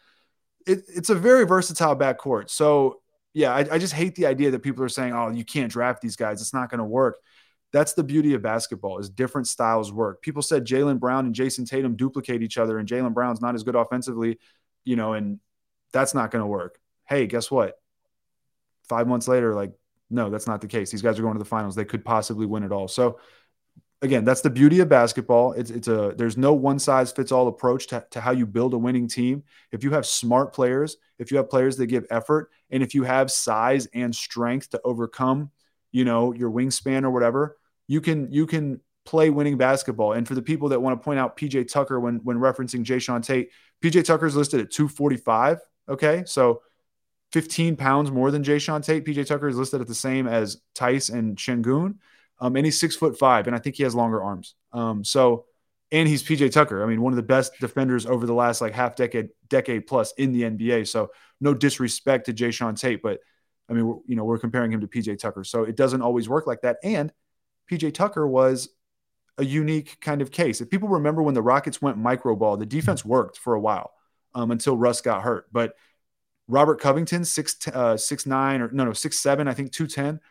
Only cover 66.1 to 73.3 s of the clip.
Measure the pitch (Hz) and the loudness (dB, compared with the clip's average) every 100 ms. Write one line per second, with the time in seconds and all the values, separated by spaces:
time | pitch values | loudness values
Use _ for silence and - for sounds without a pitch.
66.1 | 120 110 147 151 117 123 120 190 190 151 | -2 0 -2 -2 -2 -2 -2 -2 -2 -4
67.1 | - _ _ _ _ - 170 156 147 202 | -8 _ _ _ _ -8 -4 -4 -2 -2
68.1 | 175 147 127 131 127 - _ _ _ _ | 0 0 4 4 2 -4 _ _ _ _
69.1 | _ _ - 135 151 151 156 147 - - | _ _ -6 -2 0 0 -2 -4 -10 -6
70.1 | 143 135 - 160 110 117 190 208 175 147 | -4 -4 -2 -2 -2 -4 -2 0 0 0
71.1 | 160 151 127 113 139 147 - 143 107 117 | 0 2 2 4 2 0 -4 -2 0 -2
72.1 | 127 131 104 107 101 107 147 180 165 107 | 0 0 0 0 0 -2 -2 -2 -2 0
73.1 | 127 - | 0 0